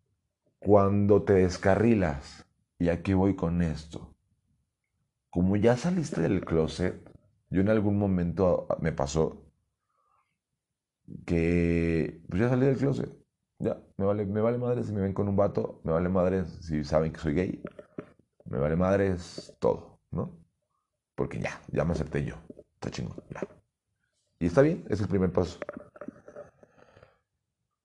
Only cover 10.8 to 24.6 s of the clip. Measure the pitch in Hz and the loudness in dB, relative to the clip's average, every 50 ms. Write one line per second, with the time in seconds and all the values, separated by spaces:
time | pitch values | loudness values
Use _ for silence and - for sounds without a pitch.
10.8 | _ _ _ _ _ - - - - - 85 82 82 85 87 87 85 85 85 85 | _ _ _ _ _ -20 -20 -16 -6 -2 0 0 2 2 2 2 2 2 2 2
11.8 | 82 85 82 80 76 - - - - - - 90 117 123 131 127 131 139 135 - | 2 0 0 0 0 -2 -6 -10 -12 -6 -2 -2 0 2 2 2 2 2 2 2
12.8 | 123 143 131 117 120 - - - _ _ _ _ _ _ _ _ - 107 - - | 0 -2 -2 -2 -4 -8 -10 -16 _ _ _ _ _ _ _ _ -6 -6 -6 -6
13.8 | - _ _ - 98 98 104 107 107 95 104 107 107 117 120 123 123 120 123 123 | -10 _ _ -4 -2 0 0 0 -2 -2 -2 0 0 0 0 0 -2 -2 -2 -2
14.8 | 110 107 107 104 95 98 95 - 101 101 101 98 101 - - - 113 - - - | -2 -4 -2 -2 -2 -2 0 -2 -2 0 2 2 2 2 2 -2 -4 -4 -8 -8
15.8 | - 80 80 82 90 90 92 92 90 92 92 95 90 80 - - - 82 78 76 | -4 -2 0 0 0 2 2 2 2 2 2 0 -2 -4 -8 -12 -8 -4 -4 -4
16.8 | 73 71 80 78 80 80 78 - - 78 73 85 92 - - - - - - - | -2 2 2 2 2 2 -2 -4 -4 0 0 0 0 -2 -4 -8 -10 -14 -16 -16
17.8 | - _ _ - - - _ _ _ _ _ _ _ - - 62 71 73 80 87 | -20 _ _ -16 -16 -16 _ _ _ _ _ _ _ -8 -4 -2 0 0 0 0
18.8 | 90 92 98 101 98 98 92 87 90 - - - - - - _ - 58 - - | 2 2 2 2 2 0 0 -4 -6 -10 -14 -16 -18 -18 -10 _ 0 0 0 0
19.8 | - - - _ _ _ - - - - - - - _ _ _ _ _ _ _ | -4 -12 -20 _ _ _ -8 -6 -6 -8 -10 -16 -20 _ _ _ _ _ _ _
20.8 | _ _ _ _ _ _ _ - 65 - - 55 50 - - - - - - - | _ _ _ _ _ _ _ -6 -6 -6 -6 -6 -8 -8 -8 -10 -12 -6 -4 -2
21.8 | 73 82 85 - 71 - - 71 71 - - - - - - - - _ _ _ | 0 0 0 -2 -2 -2 -2 -4 -4 -4 -6 -12 -16 -20 -20 -20 -20 _ _ _
22.8 | - - - - - - - - - - - - - - - - _ _ _ _ | -10 -10 -8 -8 -10 -10 -10 -14 -16 -16 -12 -12 -12 -12 -12 -20 _ _ _ _
23.8 | _ _ _ _ _ _ _ _ _ _ _ _ 82 85 85 135 | _ _ _ _ _ _ _ _ _ _ _ _ -2 2 4 4